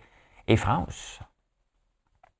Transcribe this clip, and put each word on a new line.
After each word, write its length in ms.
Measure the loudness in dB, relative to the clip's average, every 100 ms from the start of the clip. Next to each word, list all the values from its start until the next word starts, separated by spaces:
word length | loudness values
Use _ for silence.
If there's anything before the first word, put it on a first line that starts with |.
| -6 -20 _ -6 2
Hé, 80 | 4
France, 640 | 4 -2 -4 -10 -16 -18 -20 _ _ _ _ _ _ _ _ _ -20 _